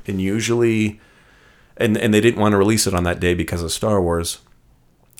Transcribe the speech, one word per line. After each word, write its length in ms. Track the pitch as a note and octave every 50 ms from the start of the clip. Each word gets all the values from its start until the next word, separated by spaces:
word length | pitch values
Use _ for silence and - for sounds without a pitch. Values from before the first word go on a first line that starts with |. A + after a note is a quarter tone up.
| -
and 160 | - G2+ F#2+
usually, 800 | F#2+ F#2+ G2+ A2+ G#2+ A2+ A#2 A#2+ A#2+ A#2 A2 A2 G#2+ G2+ G#2 - _ _ _ _ _ _ _ _ _ _ _ _ _ _ _
and, 220 | - - A2 G#2+
and 160 | - - A2 G#2+
they 80 | G#2+
didn't 180 | G#2+ A#2 A2 G2+
want 140 | G#2 G#2+ G#2
to 40 |
release 280 | G2 F#2+ G#2+ A2+ G#2 -
it 80 | G2+ F#2+
on 100 | F2 F2
that 160 | F2 F2 -
day 140 | F#2 F2 F2+
because 300 | F2 E2 - F2+ E2+ E2+
of 80 | D#2+
Star 280 | - - G#2+ A2 G#2 G2
Wars. 380 | F2+ E2+ E2+ E2+ E2+ - - - _ _ _ _ _ _ _ _ _ _ _ _ _ _ _